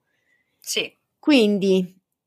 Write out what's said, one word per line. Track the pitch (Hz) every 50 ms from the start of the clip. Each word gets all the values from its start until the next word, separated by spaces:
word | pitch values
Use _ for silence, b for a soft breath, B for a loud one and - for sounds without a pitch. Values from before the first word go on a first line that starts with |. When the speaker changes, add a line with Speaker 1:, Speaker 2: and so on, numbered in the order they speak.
| _ _ _ _ _ _ _ _ _ _ _ _
Speaker 1:
Sì. | - - - 220 170 - _ _ _ _ _ _
Speaker 2:
Quindi, | - - 302 262 220 208 208 196 180 196 185 190 185 180 - _ _ _ _ _ _